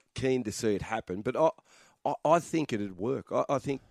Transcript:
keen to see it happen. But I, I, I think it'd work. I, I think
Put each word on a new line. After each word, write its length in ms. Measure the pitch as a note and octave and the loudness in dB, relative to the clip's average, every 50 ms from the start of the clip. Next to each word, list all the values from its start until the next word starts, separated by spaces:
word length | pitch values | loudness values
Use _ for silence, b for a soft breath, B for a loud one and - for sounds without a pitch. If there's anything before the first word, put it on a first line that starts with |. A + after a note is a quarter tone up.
| _ _ - | _ _ -8
keen 300 | - C3 C3 C3 B2+ A#2+ | -2 0 2 2 2 0
to 80 | G#2 | -2
see 220 | - - - G#2+ G2+ | -4 0 0 2 2
it 80 | F#2 | 0
happen. 400 | - - A2 A2+ - - F2+ G2 | -2 -4 -6 -6 -4 -4 -6 -4
But 140 | G#2+ B2+ B2 | -4 -2 0
I, 120 | B2 D#3+ D#3+ - _ b b b b b b b b - | 2 2 2 2 _ b b b b b b b b -4
I, 100 | - D3 - - | -4 -2 0 4
I 140 | D3 E3 E3+ | 4 4 4
think 340 | - - - D#3+ D3 - | 4 0 -2 -2 0 0
it'd 260 | B2 G2+ G#2 G2 F#2 F2 | -2 -2 -4 -4 -6 -4
work. 280 | G2 B2 C3+ A#2 - - | -4 -2 -2 -4 -4 -2
I, 120 | - B2 - - | 0 0 0 2
I 100 | D3 B2+ | 0 -2
think 220 | - - C#3 C3 - _ | -2 -2 -4 -6 -6 _